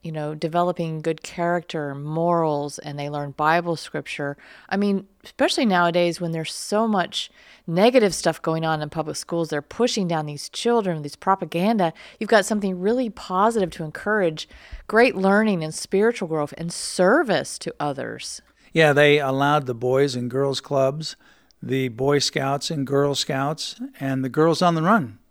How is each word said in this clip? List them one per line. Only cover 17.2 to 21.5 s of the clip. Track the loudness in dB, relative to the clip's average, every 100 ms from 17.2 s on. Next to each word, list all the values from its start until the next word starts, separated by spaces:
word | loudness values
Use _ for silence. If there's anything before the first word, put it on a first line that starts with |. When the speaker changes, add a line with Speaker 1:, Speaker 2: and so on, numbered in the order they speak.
| 4 0 -2 -8
Speaker 1:
to | -12 -6
others. | -6 -6 -8 -10 -12 -14 _ _ _
Speaker 2:
Yeah, | 4 6
they | 8 6 6
allowed | 4 0 2 2 0
the | -4
Boys | 0 2 2 0
and | -4
Girls | -2 -2 -2
Clubs, | -4 0 0 0 -10 -14 _ _ _